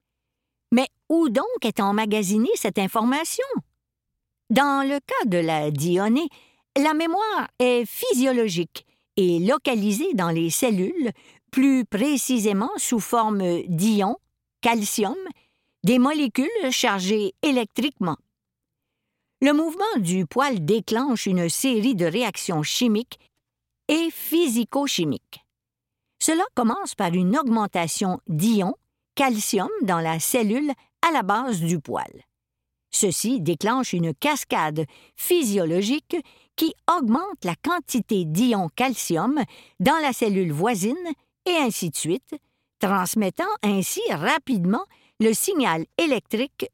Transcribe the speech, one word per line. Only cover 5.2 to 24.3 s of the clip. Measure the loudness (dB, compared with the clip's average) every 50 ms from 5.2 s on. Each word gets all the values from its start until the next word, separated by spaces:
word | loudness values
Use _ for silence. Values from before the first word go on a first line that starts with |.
| 0
de | 0 0 2
la | 2 2 0 0 0 -2
Dionée, | -2 -2 0 0 2 2 2 2 2 2 0 -2 -8 -14 _ _ _ _ _ _ _
la | 0 2 2 2
mémoire | 0 0 0 0 0 -2 -2 -2 -4 -4 -6 -2 0
est | 2 2 2 2 0
physiologique | -2 -6 -6 -2 0 2 2 2 2 2 2 0 0 0 -2 -4 -4 _ -16 -20 _ _ _ _ _ _ 2
est | 2 4 4 2 2
localisé | 2 2 2 0 -2 -2 0 0 0 0 0 0 -2 0
dans | 0 0 0
les | 0 0 0 -2
cellules, | 0 0 0 2 2 2 0 -2 -2 -2 -4 -4 -4 -8 _ -20 -20 _ _ _
plus | 0 2 4 4 4 2 0
précisément | -2 -2 -2 0 0 0 0 0 0 0 2 2 2 2 0 0 -2 -4
sous | -4 -2 0 0 0
forme | 0 0 0 2 2 2 0 0 0 0 0 -2 -2
d'ions, | -2 -2 0 2 2 2 2 2 0 -2 -6 _ _ _ _ _ _ _ _
calcium, | 0 0 2 2 0 -2 -2 -2 -2 -2 -2 -6 -10 -14 -16 _ _ _ _ _ _ _ _ _ 2
des | 4 4 6
molécules | 4 4 2 0 0 0 0 0 -2 0 0 -2 -2 0
chargées | 0 0 0 0 0 0 0 0 0 0 0 -2 -4 _
électriquement. | 0 0 2 2 0 -2 _ -4 -4 -4 -2 _ -4 -4 -4 -6 _ _ _ _ _ _ _ _ _ _ _ _ _ _ _ _ _ _ _ _ _ _ _ _
Le | 0 2
mouvement | 2 2 0 -2 -2 -2 -4 -2 0 -2
du | 0 0 0 -2 -2
poil | -2 0 0 0 0 0 -2 0
déclenche | 0 0 0 0 -2 -2 0 0 0 -2 -2 0
une | 0 0 0 0 0
série | -2 -2 0 0 0 2 2 0 0
de | 2 0
réactions | 0 0 0 -2 -2 -4 -6 -6 -4 -2 -2
chimiques | -2 -2 -2 0 2 2 2 0 -2 -6 -12 -20 _ _ _ _ _ _ _ _ _ _ _ _ _ 0
et | 0 2 0 -2
physico-chimiques. | -4 -6 -4 0